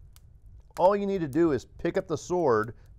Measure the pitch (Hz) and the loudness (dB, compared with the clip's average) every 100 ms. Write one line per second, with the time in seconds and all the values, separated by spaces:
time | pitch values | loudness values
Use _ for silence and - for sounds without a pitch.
0 | - - - - - - - - 180 208 | -20 -20 -20 -20 -20 -20 -12 2 2 4
1 | 202 196 156 139 170 127 - - 170 185 | -2 -4 -2 2 2 0 -6 -8 -4 -4
2 | - 151 - 180 151 110 117 - - | -4 -8 -4 -2 2 2 0 -8 -20